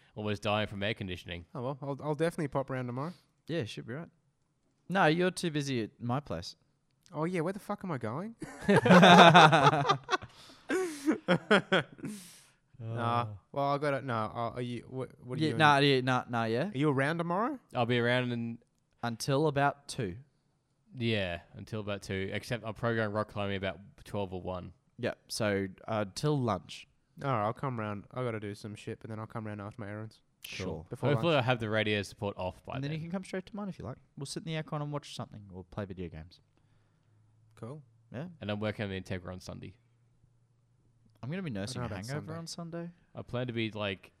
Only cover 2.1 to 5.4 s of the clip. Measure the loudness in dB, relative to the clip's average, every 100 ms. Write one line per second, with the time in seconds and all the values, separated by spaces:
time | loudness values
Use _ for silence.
2.1 | -2 -2 -2 -4 -2 -4 -4 -4 -6 -8
3.1 | -10 _ _ -8 -6 -6 -8 -10 -10 -12
4.1 | _ _ _ _ _ _ _ -4 4 4
5.1 | 4 2 0